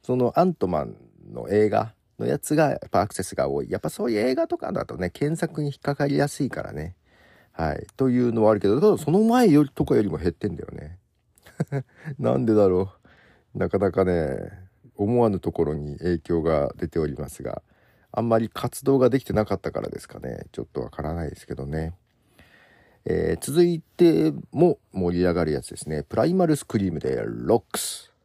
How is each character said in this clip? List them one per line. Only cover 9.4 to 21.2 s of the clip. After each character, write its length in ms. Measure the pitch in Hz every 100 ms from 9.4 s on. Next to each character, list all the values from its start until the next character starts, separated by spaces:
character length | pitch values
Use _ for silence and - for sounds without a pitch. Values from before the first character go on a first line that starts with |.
| 233
よ 120 | 147
り 80 | 143
と 140 | -
か 100 | 151
よ 80 | 123
り 60 | 101
も 100 | 78
減 120 | 87
っ 20 |
て 160 | 82 -
ん 80 | -
だ 80 |
よ 60 | -
ね。 260 | - 76 90 _ _ _ _ - _
<laughs> 560 | - 139 - _ 156 139
な 180 | 120 131
ん 80 |
で 100 | 120
だ 120 | 107 98
ろ 240 | 90 95 - _ _ _ _ _
う。 40 | -
な 100 | 92
か 100 | 98
な 140 | 95
か 120 | 85
ね、 460 | 92 87 76 58 50 - - _ - -
思 260 | 104 123
わ 80 | 113
ぬ 80 | 95
と 140 | -
こ 140 | 78 78
ろ 80 |
に 220 | 76 73 71
影 200 | 87 85
響 240 | - 85
が 300 | 80 78 69 -
出 120 | 85
て 100 | 85
お 80 | 78
り 80 |
ま 140 | - -
す 160 | -
が、 180 | - - _ _ _ _ _
あ 100 | -
ん 80 | 117
ま 120 | 113
り 80 | 113
活 360 | - 120 -
動 140 | - 135
が 120 | 127
で 100 | 131
き 40 |
て 80 | -
な 120 | 98
か 100 | 107
っ 60 | 95
た 100 | -
か 100 | -
ら 80 | 50
で 120 | 50
す 80 | -
か 100 | -
ね。 280 | 64 50 -
ち 80 | -
ょ 40 |
っ 40 | 58
と 80 | 67
わ 100 | 60
か 120 | -
ら 120 | 73
な 100 | 85